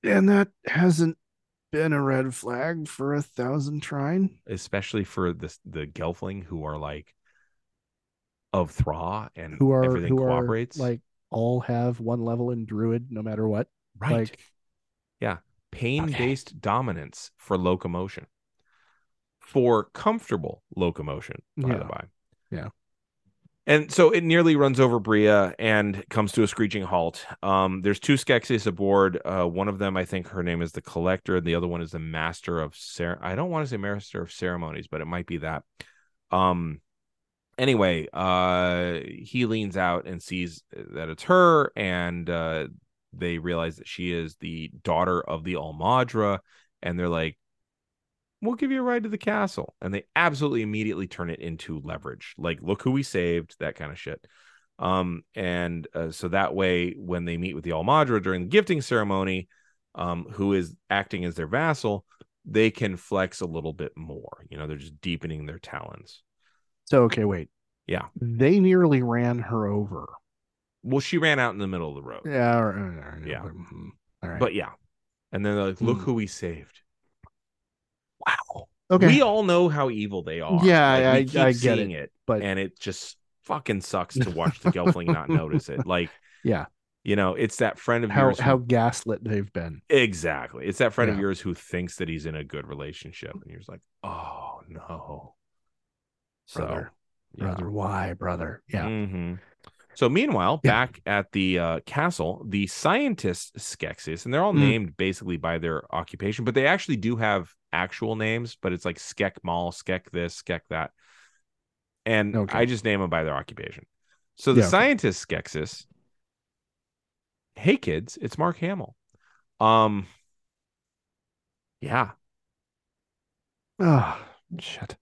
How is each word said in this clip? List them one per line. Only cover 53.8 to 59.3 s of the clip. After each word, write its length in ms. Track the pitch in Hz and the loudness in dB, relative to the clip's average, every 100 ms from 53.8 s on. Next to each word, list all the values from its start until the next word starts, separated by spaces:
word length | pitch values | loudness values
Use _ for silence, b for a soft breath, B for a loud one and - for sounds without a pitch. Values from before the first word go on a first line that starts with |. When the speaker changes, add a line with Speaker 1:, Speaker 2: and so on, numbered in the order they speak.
| 73 | -12
Speaker 2:
of 60 | 73 | -12
shit. 260 | - 73 _ b b b b _ | -12 -14 _ b b b b _
Um, 420 | 92 92 90 85 - - | 0 0 0 -6 -10 -6
and, 500 | 92 87 87 85 80 | -4 -2 -2 -6 -8
uh, 160 | 82 82 | -8 -6
so 160 | 78 92 | -6 -2
that 300 | 92 98 87 | 0 0 0
way, 380 | 95 90 87 | 2 2 0
when 300 | - 90 87 | -6 -6 -4
they 120 | 87 85 | -4 -4
meet 180 | 92 | -4
with 80 | 76 | -6
the 80 | 85 | -4
All-Maudra 500 | 80 90 151 143 113 | -4 2 2 4 2
during 220 | 92 92 | 0 -4
the 60 | 90 | 2
gifting 320 | 185 196 165 | 2 2 -2
ceremony, 640 | 131 120 104 98 95 | 0 0 2 0 0